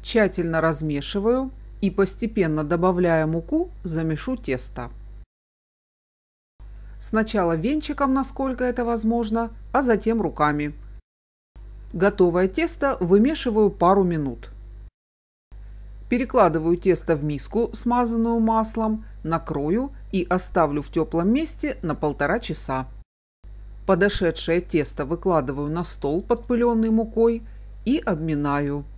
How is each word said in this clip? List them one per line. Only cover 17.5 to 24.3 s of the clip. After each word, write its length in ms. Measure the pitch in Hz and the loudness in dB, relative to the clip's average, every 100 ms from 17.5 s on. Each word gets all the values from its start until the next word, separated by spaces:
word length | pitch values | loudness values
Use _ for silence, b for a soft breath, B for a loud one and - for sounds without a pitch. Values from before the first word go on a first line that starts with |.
| 220 233 | -2 -2
смазанную 680 | - 233 240 240 233 233 233 | -2 0 2 2 0 2 2
маслом, 680 | 220 220 220 226 220 214 B B | 4 2 0 0 0 -2 B B
накрою 680 | 156 165 - 147 147 214 277 b b | -2 -2 -2 -2 0 0 -2 b b
и 160 | 190 - | -2 0
оставлю 540 | 180 - 185 151 147 | -2 0 2 2 2
в 80 | 143 | -2
теплом 420 | 165 156 165 180 | -2 0 0 2
месте 440 | 254 320 - 302 - | 2 0 -4 -6 -4
на 140 | 165 | -4
полтора 440 | 147 151 139 143 220 | -2 -2 0 0 0
часа. 480 | - 156 - 131 131 - - _ _ _ - - - - - | -2 -6 -2 -4 -4 -14 -20 _ _ _ -20 -18 -16 -6 2
Подошедшее 720 | 180 202 - 175 | 4 4 4 0